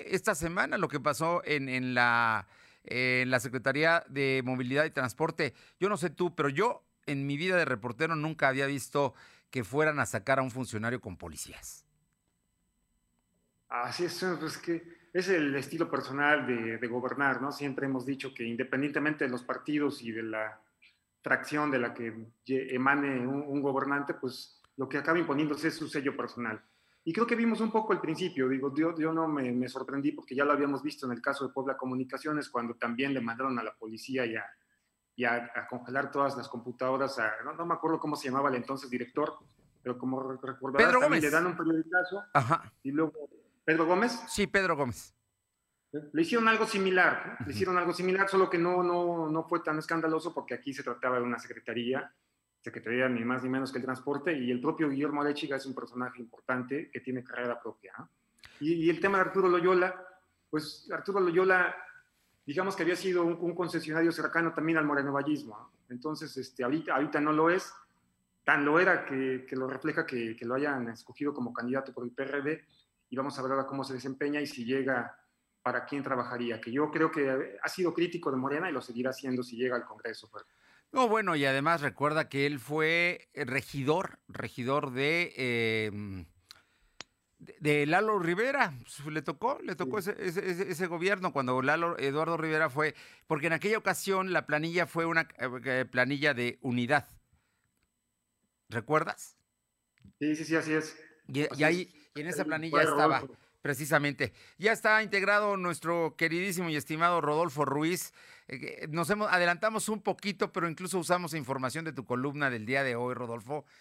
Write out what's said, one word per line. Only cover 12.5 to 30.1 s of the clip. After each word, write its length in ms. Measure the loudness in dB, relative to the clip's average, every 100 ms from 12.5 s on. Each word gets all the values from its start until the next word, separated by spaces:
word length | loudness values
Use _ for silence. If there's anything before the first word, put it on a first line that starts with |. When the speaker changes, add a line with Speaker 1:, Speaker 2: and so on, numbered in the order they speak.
| _ _ _ _ _ _ _ _ _ _ _ -8
Speaker 2:
Así 300 | -4 -4 -2
es, 180 | -4 -2 -4 -2
pues 200 | -4 -6
que 500 | -4 -6 -6 -20 _
es 160 | -4 2
el 240 | 2 2 0
estilo 340 | -2 -2 -2
personal 560 | -2 -4 2 4 4 2
de, 300 | -2 -2 -4
de 100 | -4
gobernar, 520 | -2 -2 0 2 2
¿no? 120 | -2
Siempre 340 | -4 -6 -2 -2
hemos 180 | -2
dicho 300 | -4 -6 -6
que 100 | -8
independientemente 800 | -6 -4 -2 0 0 0 0 0
de 60 | -2
los 140 | -2
partidos 580 | -4 -6 -2 0 0 -2
y 100 | -8
de 100 | -6
la 380 | -4 -4 -6 -8 _ _ -20 _ _ _
fracción 480 | 0 0 2 0 2
de 80 | 2
la 160 | 0
que 320 | -2 -8 -8 -14 _
ye-, 300 | -2 -2 0
emane 520 | 2 4 4 2 0 0
un, 160 | -2
un 200 | -2 0
gobernante, 500 | 0 2 2 0 -2
pues 480 | -4 -6 -8 -14 _ _ -8
lo 140 | -4
que 80 | -2
acaba 200 | 2 2
imponiéndose 500 | 2 2 0 0 -2
es 60 |
su 140 | -2 -4
sello 260 | -4 -2
personal. 480 | -2 -6 -6 -6 -6 -12 _ _ _
Y 120 | -2
creo 120 | 0 2
que 80 |
vimos 280 | 2 2 2
un 100 | 2
poco 220 | 2 2
al 60 | 0
principio, 440 | 0 -2 -2 0 0
digo, 280 | 2 0 0
yo, 180 | 0
yo 160 | 0 0
no 160 | 0 0
me, 240 | 0 0
me 160 | 0 -2
sorprendí 440 | -4 -6 -2 -2